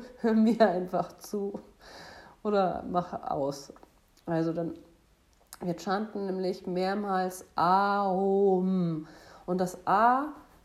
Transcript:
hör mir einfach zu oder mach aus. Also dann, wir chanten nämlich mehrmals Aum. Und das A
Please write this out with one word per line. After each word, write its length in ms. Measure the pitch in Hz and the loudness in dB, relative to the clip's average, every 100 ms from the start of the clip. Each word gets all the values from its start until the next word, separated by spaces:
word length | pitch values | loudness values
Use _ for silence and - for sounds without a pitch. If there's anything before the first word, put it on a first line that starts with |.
| - - | -8 -4
hör 120 | 233 | 0
mir 340 | 220 220 226 214 | 4 4 6 4
einfach 480 | 180 180 175 175 - | 4 -2 -4 -4 -8
zu 400 | - 208 202 202 - _ - - - - - - | -10 -6 -6 -8 -16 _ -20 -20 -20 -20 -20 -8
oder 420 | 214 202 185 - - | -2 2 2 -2 -4
mach 240 | 180 175 - - | -4 -4 -8 -4
aus. 420 | 151 139 143 - - - _ _ _ - | -2 -2 -4 -14 -20 -20 _ _ _ -4
Also 260 | 165 165 | 0 0
dann, 220 | 165 170 - - _ _ _ _ _ _ - | -2 -4 -8 -18 _ _ _ _ _ _ -8
wir 160 | 175 170 | -6 -4
chanten 460 | - 196 220 208 196 | -2 -4 -2 -6 -4
nämlich 420 | 185 185 185 - | -2 -4 -4 -4
mehrmals 800 | 180 185 202 202 190 185 180 - - | -2 -2 -2 -2 -2 -2 -6 -10 0
Aum. 1500 | 165 190 202 202 196 185 196 196 202 185 185 185 175 156 156 - - - - | 4 4 4 2 2 2 2 4 4 4 2 2 0 -2 -8 -18 -20 -18 -4
Und 140 | 180 | -2
das 180 | 180 - - | -2 -4 0
A 420 | 190 233 254 302 - - - | 4 4 2 -2 -10 -20 -20